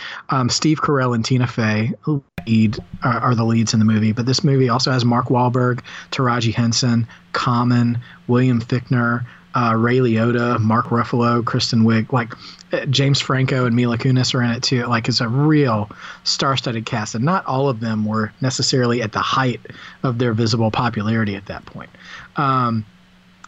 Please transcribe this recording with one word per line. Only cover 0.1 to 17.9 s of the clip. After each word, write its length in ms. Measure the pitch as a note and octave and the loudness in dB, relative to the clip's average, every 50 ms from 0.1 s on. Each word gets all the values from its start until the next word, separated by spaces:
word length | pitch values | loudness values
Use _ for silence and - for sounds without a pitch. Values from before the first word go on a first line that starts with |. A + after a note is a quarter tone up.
| - - - - | -14 -14 -8 -4
um, 180 | C#3+ C3 B2 | -2 0 0
Steve 320 | A#2+ - - - D#3 D#3 - | 0 0 0 2 2 2 2
Carell 360 | - - D3 C3+ B2+ B2+ A#2+ | 0 0 2 2 2 2 0
and 100 | A2+ A2+ | 0 0
Tina 220 | - C3 B2 B2 | 0 0 0 0
Fey 440 | A#2+ - B2+ A2+ A2 A2 G#2+ A2 B2 - - - D#3+ D3+ C#3 - _ _ - - | 0 -2 -2 0 0 0 0 0 -2 -4 -4 -4 -4 -4 -4 -4 _ _ -10 -2
lead, 320 | A2+ A2+ A2 A2 G#2+ G#2+ - - - - - - | 2 2 4 4 2 0 -4 -10 -14 -10 -4 -2
uh, 160 | C3 A#2 A#2 - | -2 0 0 0
are 100 | B2+ A#2+ | 0 2
the 120 | A2+ A2+ | 2 2
leads 280 | A2+ A2+ A#2 A2 G#2+ - | 2 2 2 2 2 2
in 60 | A2 | 2
the 60 | G#2+ | 4
movie, 260 | A2 A2 G#2+ G#2+ A2 | 4 4 4 2 2
but 160 | G#2+ A#2+ A#2 | 0 0 0
this 160 | C3 B2+ - - | 0 0 2 2
movie 260 | D3 C#3 C3 C3 A#2+ | 2 4 4 4 2
also 220 | A#2 A#2+ - D3 | 2 0 0 0
has 120 | B2+ B2+ A#2+ | 0 2 2
Mark 240 | A#2+ A#2+ A#2+ A#2+ | 2 2 2 0
Wahlberg, 520 | B2 C3 B2 B2+ B2+ A#2+ B2+ B2+ B2+ B2 B2 - - - - - - | 2 2 2 2 2 2 2 2 0 0 -2 -6 -12 -18 -18 -14 -8
Taraji 420 | - - C3 B2 A#2+ A#2+ A#2 A#2 G#2 | -4 -2 0 0 0 0 0 0 0
Henson, 540 | A#2 A#2 A#2 A2+ - C3+ B2 A#2 A#2 A2+ - - - - - | 0 0 0 0 0 0 2 2 0 0 -2 -8 -16 -14 -8
Common, 680 | - - - B2+ A#2+ A#2+ B2 B2 B2 A#2+ A#2+ A#2+ A#2 A#2+ - - - - - | -6 -4 -2 0 0 2 2 2 2 2 2 2 0 -2 -6 -10 -16 -10 -2
William 340 | - A#2+ B2 B2+ C3 B2 A#2 | 0 2 2 4 2 2 0
Fichtner, 640 | A#2 - C3 A#2+ B2 - C3 A#2+ A#2+ A#2 A#2+ B2 B2 - - - - - - | 0 -2 -4 -4 -2 0 0 0 2 0 -2 -2 -6 -10 -14 -20 -14 -8 -4
uh, 180 | B2+ A#2+ A2+ A2+ | -2 0 2 2
Ray 220 | A2+ A2+ A#2+ B2+ | 2 2 2 4
Liotta, 640 | C3 C3 A#2 A2+ A2 A2+ A#2+ A#2+ A#2+ A#2+ A#2+ B2 A2 | 2 2 2 2 2 2 2 0 0 0 0 0 0
Mark 260 | G#2+ A2 A2 A#2 A#2+ | 2 2 2 2 0
Ruffalo, 560 | - A#2 A#2 A2+ - - A#2+ A#2 A#2 A#2+ A#2+ A2+ | 0 0 -2 0 0 0 0 2 2 2 0 0
Kristen 380 | A#2+ - B2+ - - B2 A2+ A2+ | -2 -2 -2 -2 0 2 2 4
Wiig, 280 | A2+ A2+ A2 A2 - C#3 | 4 4 2 0 0 -2
like, 200 | B2+ A#2 A2+ - - - - - - - - - | -2 -2 -4 -10 -16 -18 -20 -20 -20 -8 -6 -6
uh, 120 | C#3+ - | -4 -2
James 340 | D3 B2+ - C#3 C3+ C#3+ - | -2 0 0 2 2 0 0
Franco 440 | - - C#3 C3 C3 C3 C3+ B2+ B2+ | 0 -2 0 0 0 0 0 0 0
and 100 | A#2+ A#2 | 2 2
Mila 220 | B2 B2 A#2+ A#2 | 2 2 0 0
Kunis 380 | A#2 - C3+ B2+ B2+ B2+ - - | 0 0 2 2 2 0 0 0
are 80 | B2+ A#2+ | 0 0
in 80 | A#2+ | -2
it 100 | A#2 A#2 | -2 -2
too. 240 | - - C#3 A#2+ A#2+ | -2 -2 -2 -2 0
Like, 220 | A#2+ A#2+ A2+ A2 | -2 -2 -2 -2
it's 140 | - A2+ - | -2 -2 -2
a 60 | B2 | -2
real 640 | A2+ A#2+ C3+ D3 D#3 D#3 D3+ C#3+ B2 A2 G#2 G#2 G#2+ - - - - - - - | -2 0 2 2 4 4 4 2 2 0 -2 -4 -6 -10 -16 -18 -18 -20 -10 -6
star-studded 600 | - - - E3 C#3 C3+ B2+ - C3+ A2+ A2+ A2 | -6 -4 -2 0 0 -2 -2 -2 -4 -6 -6 -6
cast, 300 | - - A2 G#2+ - - | -4 -6 -6 -4 -4 -4
and 100 | A2+ A#2+ | -2 0
not 180 | E3 F#3 F#3+ - | 0 0 0 -2
all 220 | - C3 C3 C#3 C#3 | -2 -2 0 0 0
of 100 | B2 A2 | -2 -2
them 260 | A#2 A2+ | -4 -2